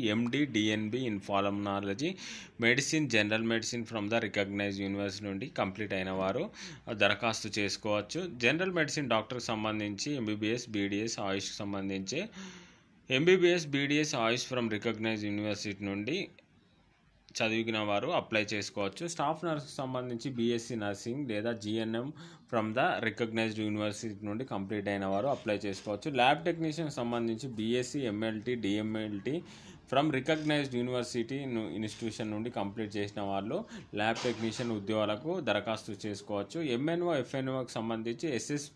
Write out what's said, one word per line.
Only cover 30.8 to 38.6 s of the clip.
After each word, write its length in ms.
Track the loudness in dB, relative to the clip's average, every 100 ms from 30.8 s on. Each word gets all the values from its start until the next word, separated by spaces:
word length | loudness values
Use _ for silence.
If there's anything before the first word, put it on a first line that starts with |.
university 560 | 0 0 0 -2 -2 -4 -2 -2
ను-, 120 | -2 -2
ఇన్‌స్టిట్యూషన్ 520 | -4 -4 -4 -4 -4 -2
నుండి 160 | -2 -2
కంప్లీట్ 340 | -2 -4 -4 -2
చేసిన 220 | -4 -2 -2
వాళ్ళు 280 | -2 -2 -4 -6 -12 -8 0
ల్యాబ్ 220 | 0 2 0
టెక్నీషియన్ 460 | 0 -2 -2 -2 -2
ఉద్యోగాలకు 540 | 0 2 2 0 -2 0 2
దరఖాస్తు 480 | 2 2 -2 -6 -6 -6
చేసుకోవచ్చు. 540 | -6 -2 -2 -2 -2 0 0
ఎంఎన్ఓ, 340 | 2 2 2 0 0
ఎఫ్ఎన్ఓకి 500 | -2 -2 -2 -2 -4
సంబంధించి 480 | -2 -2 -2 -2 -2 -2
ఎస్ఎస్ 300 | 0 -4